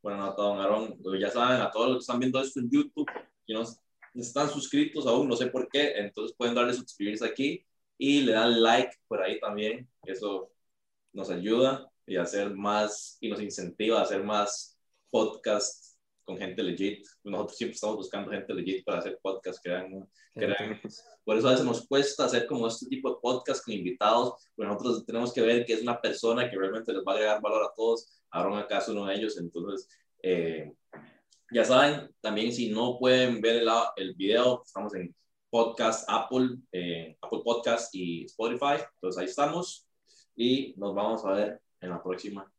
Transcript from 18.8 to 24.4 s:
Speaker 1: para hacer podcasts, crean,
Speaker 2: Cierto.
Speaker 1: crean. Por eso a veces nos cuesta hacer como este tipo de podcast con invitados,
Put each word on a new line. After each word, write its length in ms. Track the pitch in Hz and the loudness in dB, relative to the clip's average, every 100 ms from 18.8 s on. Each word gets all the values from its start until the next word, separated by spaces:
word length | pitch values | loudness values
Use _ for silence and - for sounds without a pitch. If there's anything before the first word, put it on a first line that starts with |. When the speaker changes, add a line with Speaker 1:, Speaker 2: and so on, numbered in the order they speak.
Speaker 1:
para 140 | - 87 | -2 -4
hacer 200 | 95 92 | -4 -6
podcasts, 400 | 95 95 92 87 | -6 -6 -6 -8
crean, 440 | 87 90 92 95 95 _ _ | -4 -4 -4 -12 -16 _ _
Speaker 2:
Cierto. 200 | - 98 101 | -4 -2 0
Speaker 1:
crean. 240 | 107 107 - - - - | -4 -8 -10 -16 -20 -14
Por 120 | - 110 | 0 4
eso 120 | 127 | 6
a 40 | |
veces 140 | 127 123 | 6 4
nos 200 | 117 - | 0 0
cuesta 380 | 135 139 - 127 | 2 2 2 0
hacer 200 | 120 - | 0 0
como 200 | 123 113 | -2 -2
este 180 | 113 127 | -4 -8
tipo 240 | 131 131 | -4 -4
de 60 | - | -2
podcast 440 | 120 127 - - | 0 -2 -2 -4
con 100 | - | -4
invitados, 760 | 104 90 90 107 113 127 - | -6 -4 0 4 4 2 -4